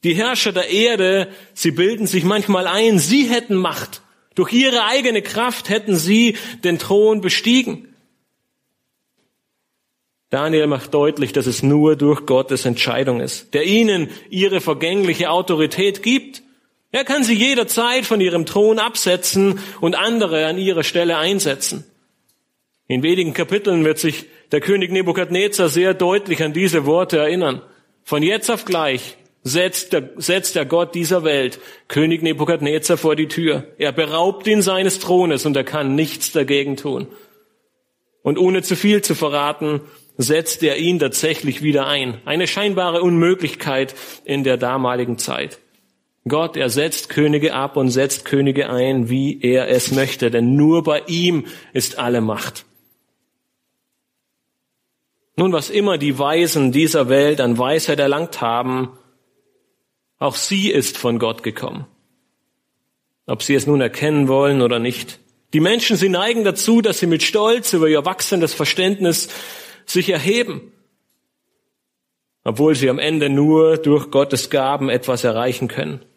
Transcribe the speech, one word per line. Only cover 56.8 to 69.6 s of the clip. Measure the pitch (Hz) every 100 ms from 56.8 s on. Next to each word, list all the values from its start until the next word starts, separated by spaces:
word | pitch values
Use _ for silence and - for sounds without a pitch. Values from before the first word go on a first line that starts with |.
| 160 156 123
Welt | 135 147 147
an | 127 117
Weisheit | 127 156 156 143
erlangt | 139 143 165 -
haben, | 117 117 127 127 127 - _ _ _ _ _ _ _ _ _ _ _ _
auch | 143 -
sie | - 196 196
ist | 147 127 -
von | 123 117
Gott | 113 113
gekommen. | 117 110 127 - 139 _ _ _ _ _ _ _ _ _ _ _ _ _ -
Ob | -
sie | - 139
es | 117
nun | 147
erkennen | 123 - 147 151 135
wollen | 135 139 139
oder | 120 120
nicht. | 120 120 - - _ _ _
Die | 156
Menschen, | 165 233 226 202
sie | 190
neigen | 180 208 233
dazu, | 202 - - 233
dass | 214 -
sie | 180
mit | 160
Stolz | - 214 214 240 -
über | 180 160
ihr | 151 143
wachsendes | 185 - 190 165
Verständnis | - 147 - 185 202 180 165 - - - -